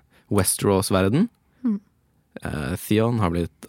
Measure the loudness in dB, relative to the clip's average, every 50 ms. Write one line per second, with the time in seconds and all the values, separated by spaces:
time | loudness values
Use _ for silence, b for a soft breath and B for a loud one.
0 | -8 b b b b b 0 0 0 0 -2 0 2 2 2 2 2 2 2 2
1 | 2 2 2 2 0 -2 _ _ _ _ _ _ -4 -4 -4 -4 _ _ _ _
2 | _ _ _ _ _ _ -20 -14 -12 -8 -6 -6 -4 -4 -6 -6 -2 0 2 2
3 | 2 2 0 0 0 0 0 -2 -4 -4 _ -12 -6